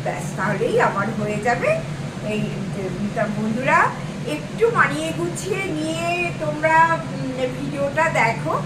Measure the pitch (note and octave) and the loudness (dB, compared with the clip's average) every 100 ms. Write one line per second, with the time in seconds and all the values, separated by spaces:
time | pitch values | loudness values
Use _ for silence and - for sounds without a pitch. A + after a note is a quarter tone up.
0 | D#3 - - - G3 G3 A#3 A#4 G#3+ G3 | -4 -4 -6 -2 -2 0 2 4 4 2
1 | G#3 G3+ G#3 G#3 A#3 A#3+ D5+ D#5+ - - | -2 -2 -2 0 2 2 2 0 -2 -6
2 | - - G#3 G#3+ G#3+ G3 F#3+ G3+ F#3+ F3+ | -6 -6 -4 -2 -2 -2 -4 -4 -4 -2
3 | G#3 A#3+ G#3+ G#3 A3 A3 C#4 D#4+ A4 - | -2 0 0 0 0 0 4 4 4 0
4 | - - - D4 - - A4+ A#4 D4 D4 | -8 -6 -6 -6 -6 2 2 4 2 2
5 | D#4+ D#4+ E4+ - F#4+ F#4 F#4 D#4 D#4 E4 | -2 -2 -4 -4 -4 -2 -2 -2 -2 -2
6 | E4+ F4 F4 - D#4 D4+ D#4 D#4+ E4 D#4+ | -2 0 -2 -2 -4 0 4 6 6 4
7 | - C#4 C4+ B3+ B3+ - C#4+ C#4+ C#4 D4 | -2 -4 -4 -2 -2 -2 -4 -2 0 2
8 | D#4+ - A3+ A3+ D#4 E4+ | 2 4 2 0 -2 -2